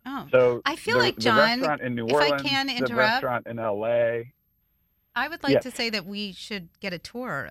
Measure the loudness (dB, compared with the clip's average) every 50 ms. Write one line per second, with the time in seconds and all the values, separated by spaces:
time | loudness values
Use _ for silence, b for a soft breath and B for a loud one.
0 | -14 -12 -10 -10 -6 2 4 4 4 4 2 0 -2 -2 -4 -2 -2 0 2 2
1 | 2 2 0 0 2 4 6 6 6 4 4 0 0 0 0 0 -2 -4 -2 -2
2 | 0 2 4 4 4 4 2 0 0 0 0 0 -2 -2 -2 -2 -2 -2 2 2
3 | 2 4 2 2 0 0 -2 -2 -4 -6 -6 -4 -2 -2 -2 0 0 0 2 4
4 | 2 2 0 -2 -6 -8 _ _ _ _ _ _ _ _ _ _ _ _ _ _
5 | _ _ -6 -6 -4 -4 -6 -4 0 2 2 2 2 -2 -6 -4 -4 -2 -4 -4
6 | -6 -6 -8 -8 -8 -8 -10 -12 -12 -10 -10 -10 -10 -12 _ -10 -10 -8 -8 -8
7 | -12 -12 -12 -10 -8 -6 -6 -6 -6 -8